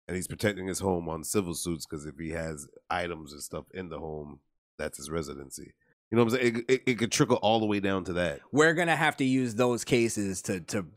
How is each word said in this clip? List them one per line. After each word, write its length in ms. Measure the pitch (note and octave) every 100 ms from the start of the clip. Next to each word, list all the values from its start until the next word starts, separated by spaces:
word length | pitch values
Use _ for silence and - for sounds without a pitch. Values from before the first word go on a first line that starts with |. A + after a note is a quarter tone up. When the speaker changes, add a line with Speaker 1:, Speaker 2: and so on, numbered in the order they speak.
| -
Speaker 1:
And 80 | F2+
he's 100 | E2+
protecting 400 | D#2+ G#2+ F#2+ F#2+
his 140 | F2
home 280 | G2 F2+ E2
on 140 | D#2+
civil 300 | D2+ G#2+ F2
suits 320 | D#2+ F2 D#2+ -
'cause 180 | D#2 D2+
if 120 | C#2+
he 120 | D#2+
has 380 | E2 D#2+ D2 C#2+ - -
items 420 | F2+ F2 E2 D2
and 100 | C#2+
stuff 240 | - D#2+ C#2
in 160 | F#2 F2
the 100 | D#2
home, 420 | D#2 D2+ D2 C#2+ _ _ _ -
that's 180 | D2+ -
his 120 | C#2
residency. 640 | E2 C#2+ C#2+ C2+ - - _ _ _ _
You 60 | A2+
know 80 |
what 100 | A2+
I'm 40 | B2+
saying? 160 | B2 A2+
It, 80 | -
it, 80 | C3 -
it 80 | A2
could 120 | A2+
trickle 240 | - C#3 B2
all 200 | G#2 A2+
the 60 | G#2+
way 120 | G2+
down 220 | G2 F#2+
to 80 | F2
that. 260 | F2 F2 C#2+ -
Speaker 2:
We're 220 | C3+ D#3
gonna 220 | E3 E3+ D3+
have 200 | D#3 -
to 60 |
use 300 | C3 C3 B2 G#2+
those 280 | B2 A#2
cases 580 | - B2 A#2 A2 G2 F#2
to, 180 | - F#2+
to, 240 | D#2+ A2 D#2